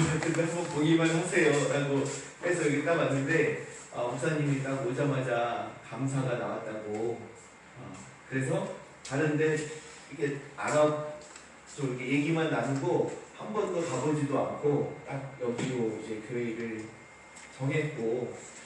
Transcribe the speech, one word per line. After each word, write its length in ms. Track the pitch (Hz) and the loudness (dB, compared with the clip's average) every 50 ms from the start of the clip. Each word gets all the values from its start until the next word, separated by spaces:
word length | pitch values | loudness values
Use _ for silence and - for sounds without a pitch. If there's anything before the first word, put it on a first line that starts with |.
| 160 143 | 2 2
같은데 360 | 160 156 - 165 - 165 165 | 2 2 0 2 2 2 2
한번 200 | 165 165 175 175 151 | 0 0 -2 -2 -2
보기만 400 | - 147 151 160 165 165 165 165 | 0 2 4 6 6 6 6 4
하세요"라고 920 | 165 165 - - - 180 160 147 143 143 135 - - 143 143 139 139 135 127 - - - - - - - - | 4 2 2 2 4 4 6 6 6 6 4 2 2 2 2 2 2 0 0 0 -4 -6 -10 -12 -12 -4 0
해서 220 | 170 180 165 156 | 0 2 2 4
여기 180 | 147 135 143 143 | 2 2 2 2
딱 140 | 165 170 160 | 2 2 4
왔는데, 720 | 139 131 135 139 135 143 160 160 - - - - - - - - - - | 4 2 2 2 2 4 4 4 4 4 2 -2 -6 -10 -12 -14 -16 -10
어, 180 | - - 120 123 | -4 -2 -2 -2
목사님이 520 | 135 135 165 165 151 147 143 143 139 131 135 | -2 0 0 0 2 2 2 2 2 2 0
딱 220 | 135 135 - - | -2 -2 -2 -2
오자마자 840 | - - - 143 139 131 131 - 123 120 117 117 117 - - - - - - - - | -2 0 2 2 2 2 2 0 2 2 2 2 2 0 -2 -4 -6 -8 -12 -12 -10
감사가 480 | - - 135 135 135 139 127 - - - | -6 -4 -2 0 0 0 0 0 0 0
나왔다고, 840 | 101 104 104 110 110 107 110 110 107 104 107 107 113 117 113 113 110 - - - - - - - - - - 127 | -2 -2 -4 -4 -6 -6 -6 -6 -6 -4 -4 -2 -2 -2 -2 -4 -8 -12 -16 -18 -20 -20 -20 -20 -20 -20 -18 -16
어, 160 | 131 - 92 - - - - - - - | -14 -14 -14 -14 -16 -18 -18 -20 -12 -4
그래서 460 | 131 135 131 156 165 190 - - - - - - - - - - | -2 -2 0 0 0 0 0 -4 -6 -10 -14 -16 -18 -16 -8 -4
다른데 500 | 135 143 156 151 151 147 156 156 151 143 - - - - - - - - - - | 0 2 2 4 4 4 4 4 4 2 0 -4 -8 -10 -14 -16 -18 -18 -16 -14
이렇게 280 | 151 143 147 139 - - - - - | -4 -2 -2 -2 -2 -4 -8 -12 -10
알아-, 580 | - - - - 151 151 151 151 151 - - - - - - - - - - - - - - - | -6 -2 2 4 6 6 6 4 2 -2 -6 -8 -12 -14 -16 -18 -18 -20 -20 -20 -20 -20 -16 -8
좀 140 | - 139 127 | -4 -4 -2
이렇게 180 | 123 - 123 123 | -2 -2 0 2
얘기만 420 | 139 147 147 165 160 160 160 147 | 2 2 4 4 2 2 2 2
나누고 680 | 139 135 - 135 135 135 - 175 160 - - - - - - - - - | 2 0 0 0 0 0 2 2 4 4 2 0 -2 -6 -12 -14 -14 -12
한 160 | 220 220 214 | -10 -4 -2
번도 320 | 214 196 185 180 170 165 - | 0 0 0 0 0 0 0
가보지도 500 | - - 147 151 151 147 135 135 135 117 | 0 0 2 2 2 2 2 2 2 0
않고 600 | 107 - - - - 147 143 - - - - - - - | 0 0 -2 0 2 4 4 4 2 -2 -4 -8 -8 -8
딱 280 | 143 135 131 - - - | -6 -6 -6 -8 -6 -4
여기로 580 | 123 120 107 101 - 127 127 123 113 110 104 107 - | -2 -2 -2 -2 -2 -2 0 0 0 0 -2 -4 -6
이제 180 | 113 110 107 - - | -6 -6 -6 -6 -4
교회를 580 | 123 120 120 117 110 117 117 113 110 107 107 107 - - - - - - - - - - - - - - | -4 -2 -2 -2 -2 -4 -4 -4 -6 -6 -8 -10 -14 -16 -20 -20 -20 -20 -20 -20 -20 -20 -18 -18 -10 -4
정했고, 800 | 135 139 147 151 151 147 - 117 113 110 120 131 - - - - - - - - - | -2 0 2 2 0 0 -2 -2 0 0 0 0 0 -4 -6 -10 -14 -16 -16 -18 -18